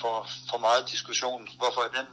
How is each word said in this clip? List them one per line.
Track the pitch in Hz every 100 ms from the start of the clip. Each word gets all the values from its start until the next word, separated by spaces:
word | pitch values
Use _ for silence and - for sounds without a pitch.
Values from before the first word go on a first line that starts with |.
for, | 117 113 104 - -
for | 120 113
meget | 123 127
diskussion. | - - 120 127 123 110 -
Hvorfor | 123 123 120
er | 123
den | 131